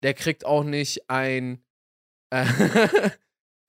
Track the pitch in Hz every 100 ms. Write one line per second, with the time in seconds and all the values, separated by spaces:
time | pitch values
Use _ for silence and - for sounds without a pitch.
0 | 135 135 - 151 - 147 147 143 143 -
1 | - 131 135 131 127 123 _ _ _ _
2 | _ _ _ 131 123 127 185 202 214 403
3 | 202 - _ _ _ _